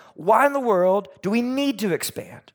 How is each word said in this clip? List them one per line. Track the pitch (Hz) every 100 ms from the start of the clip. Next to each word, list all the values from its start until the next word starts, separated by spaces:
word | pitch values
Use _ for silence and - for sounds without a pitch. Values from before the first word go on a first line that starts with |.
| - -
why | 160 220 277
in |
the | 277
world | 240 190 180 196 202 -
do | 190
we | 226
need | 240 262 277 214
to | 214
expand? | 156 - - 107 - -